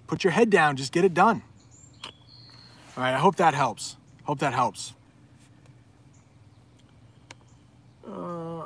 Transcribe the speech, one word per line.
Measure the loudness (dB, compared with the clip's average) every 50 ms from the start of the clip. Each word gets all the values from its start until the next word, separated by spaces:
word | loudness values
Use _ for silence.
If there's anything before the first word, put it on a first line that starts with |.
| -12 -10
put | -6 0 0
your | 0
head | 4 4 2 4
down, | 4 4 4 2 0 -2
just | -6 -4 -2
get | 2 2
it | 2 4
done. | 4 4 4 4 0 -4 -14 -20 -20 -20 -20 -20 -20 -20 -20 -20 -20 -20 -20 -20 -20 -20 -20 -20 -20 -20 -20 -20 -20 -20 -20 -20 -20 -20 -18 -10 -4
All | -2
right, | -2 0
I | 2
hope | 2 2 4
that | 4 2 2 4
helps. | 2 0 -2 -2 -6 -12 -14 -14 -18 -20 -20 -20 -16 -8
Hope | -8 -6 -2
that | -2 -2 0
helps. | 0 -2 -2 -2 -6 -14 -16 -16 _ _ _ _ _ _ -20 _ -20 -20 -20 -20 _ -20 -20 -20 -20 -20 _ _ _ -20 -20 _ -20 _ _ _ -20 -20 -20 -20 -20 -20 _ _ _ _ -20 _ -20 -20 -20 -20 -20 _ -20 -20 _ _ -20 -20 -20 _ _ _ _ _ _ -20 _ -20
Uh, | -18 -14 -12 -10 -10 -10 -10 -10 -10 -10 -12 -12